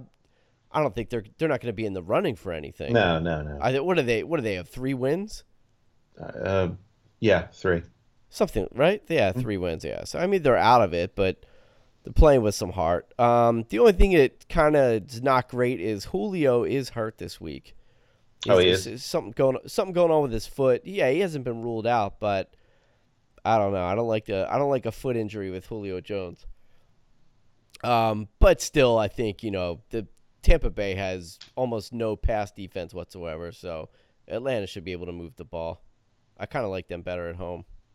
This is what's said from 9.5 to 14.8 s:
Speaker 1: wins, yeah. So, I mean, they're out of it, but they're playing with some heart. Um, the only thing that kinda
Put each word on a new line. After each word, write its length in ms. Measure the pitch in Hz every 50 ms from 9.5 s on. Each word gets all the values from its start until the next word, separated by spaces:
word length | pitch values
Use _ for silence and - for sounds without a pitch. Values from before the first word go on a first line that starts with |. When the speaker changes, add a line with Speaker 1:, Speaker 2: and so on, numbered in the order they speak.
| 101 92
Speaker 1:
wins, 260 | 90 87 80 95 -
yeah. 220 | 71 50 50 -
So, 120 | - - 73
I 80 | 170 196
mean, 140 | 202 185 147
they're 120 | 135 117
out 260 | 85 92 113 123 120
of 120 | 107 87 82
it, 220 | 85 87 - -
but 300 | 101 95 95 - _ _ _ _ - _ _ _ _ _ _ _ _ -
they're 100 | - 117
playing 280 | - 165 151 143 127
with 140 | 107 104 -
some 160 | - 107 87
heart. 420 | 82 92 80 82 90 - - _ _ -
Um, 460 | 123 120 120 120 117 117 117 117 113 -
the 100 | 196 220
only 120 | 240 220
thing 220 | 185 180 202 196 185
that 340 | 156 135 120 - - - -
kinda 540 | - 170 151 151 151 143